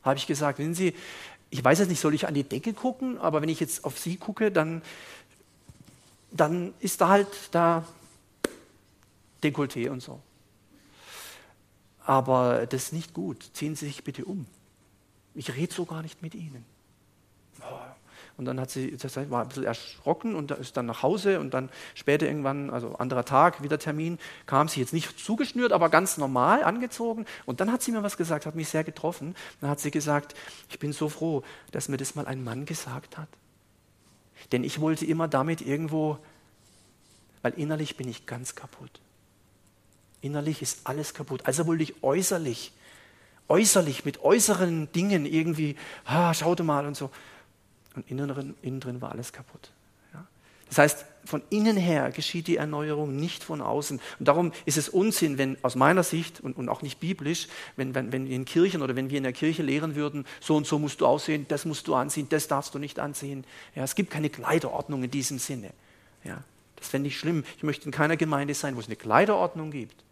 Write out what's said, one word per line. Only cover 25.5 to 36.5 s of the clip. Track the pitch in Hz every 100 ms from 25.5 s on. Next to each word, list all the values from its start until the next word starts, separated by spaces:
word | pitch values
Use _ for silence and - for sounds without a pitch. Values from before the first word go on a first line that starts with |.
| 240 247
aber | 185 165
ganz | 170 185 -
normal | 135 127 135 240 165
angezogen. | 226 240 - 233 226 214 - -
Und | 127
dann | 196
hat | 240
sie | -
mir | 226
was | 202 -
gesagt, | 170 151 156
hat |
mich | 165 156
sehr | 156
getroffen. | 156 - 160 175 143 180 - -
Dann | 139
hat | 143
sie | 151
gesagt, | 151 147 147 143 - - - -
„Ich | -
bin | 147
so | 143 151
froh, | 151 165 147 - - -
dass | - -
mir | 135
das | 135 151
mal | -
ein | 131
Mann | 123 117 147
gesagt | 160 - 127 - -
hat. | 156 - _ _ _ _ _ _ _ _ _ - -
Denn | 123 127
ich | 147
wollte | 156 160 156
immer | 160 165
damit | 143 147 165
irgendwo, | - 143 160 156 156 151 - - _